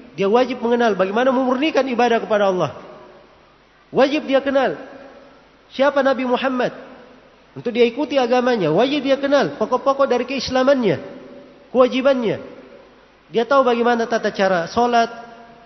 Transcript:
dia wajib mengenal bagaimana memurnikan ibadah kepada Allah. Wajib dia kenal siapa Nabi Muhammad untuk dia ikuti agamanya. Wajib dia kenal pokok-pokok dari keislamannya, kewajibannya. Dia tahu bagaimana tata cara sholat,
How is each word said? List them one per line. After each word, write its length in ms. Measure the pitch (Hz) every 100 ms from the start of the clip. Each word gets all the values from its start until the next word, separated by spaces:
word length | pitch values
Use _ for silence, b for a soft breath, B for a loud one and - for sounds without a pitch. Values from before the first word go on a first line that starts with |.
| -
dia 160 | 147 196
wajib 320 | 233 254 254
mengenal 320 | 226 240 233
bagaimana 400 | 185 190 214 254
memurnikan 480 | 254 254 262 311 277
ibadah 380 | 269 233 240 226
kepada 240 | 190 214 202
Allah. 220 | 185 147 - - - - - - _ _ _ _ _ _
Wajib 340 | 180 277 294
dia 160 | 226 262
kenal 380 | 277 269 240 147 - - - - - - _ _ _
siapa 240 | - 277 285
Nabi 240 | 262 247 254
Muhammad 400 | 247 247 254 220 - - - - - - _ _
untuk 240 | - 233
dia 80 | 226
ikuti 400 | 240 240 294 285
agamanya. 480 | 247 254 247 240 160
Wajib 320 | 160 262 294
dia 160 | 262 269
kenal 400 | 277 285 185 -
pokok-pokok 480 | 220 247 269 269 269
dari 240 | 240 247
keislamannya, 720 | 269 - 254 262 269 220 139 - - - - - - -
kewajibannya. 640 | 240 247 240 262 262 226 135 - - - - - - _ _ _
Dia 80 | 165
tahu 240 | 233 277 247
bagaimana 400 | 240 233 240 226
tata 240 | 226 214
cara 400 | 202 190 185 170
sholat, 400 | - 240 240 226 - - - - -